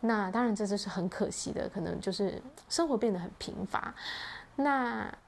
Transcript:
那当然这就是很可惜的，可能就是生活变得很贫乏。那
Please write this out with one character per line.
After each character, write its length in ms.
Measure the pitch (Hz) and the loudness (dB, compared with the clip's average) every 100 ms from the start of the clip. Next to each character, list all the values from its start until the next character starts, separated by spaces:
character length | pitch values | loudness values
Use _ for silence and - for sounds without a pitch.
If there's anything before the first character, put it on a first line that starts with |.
那 300 | 226 220 190 | 4 4 2
当 140 | 214 | 2
然 100 | 247 | 2
这 120 | 208 208 | 2 2
就 100 | 202 | 0
是 100 | 202 | 0
很 220 | 190 180 | 0 -2
可 220 | - 208 | 0 -2
惜 200 | - - | 0 -4
的， 160 | - - | -2 -2
可 140 | 196 | -2
能 180 | 170 - | -2 -2
就 100 | - | -2
是 300 | 190 196 - 262 - - | 0 0 -2 -10 -18 -6
生 180 | - 330 | 0 2
活 120 | 269 | 4
变 120 | 233 | 2
得 80 | 185 | 2
很 120 | 175 - | -2 -8
贫 280 | - - 190 | -10 -6 -2
乏。 280 | - - - - - - - - - | -2 -2 -8 -8 -8 -8 -12 -12 2
那 540 | 277 269 247 226 202 - | 4 4 2 0 -4 -8